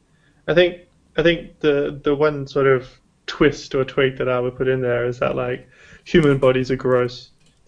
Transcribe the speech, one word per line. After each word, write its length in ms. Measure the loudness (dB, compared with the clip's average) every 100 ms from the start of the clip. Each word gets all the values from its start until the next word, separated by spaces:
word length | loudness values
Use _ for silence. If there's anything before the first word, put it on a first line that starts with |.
| _ _ _ _ 0
I 60 |
think, 300 | 2 2 0 -18 _ _ 0
I 60 |
think 380 | 0 0 -6 -4
the, 380 | 0 0 -2 -4
the 100 | -2
one 320 | 0 0 -2 -6
sort 200 | 0 2
of 200 | 2 -2 _ _ _ -12
twist 480 | 0 0 0 -6
or 80 | -4
tweak 360 | -2 0 0 0
that 100 | -2
I 120 | -2
would 160 | -2 -2
put 120 | -2
in 140 | 0
there 240 | 0 -2 -2
is 140 | -2
that, 160 | -4 -2
like, 300 | -6 -8 -12 _ -20 -20
human 320 | 0 2 4 4
bodies 340 | 2 2 0
are 60 | -2
gross. 540 | 0 0 0 -8 -20 _ _ _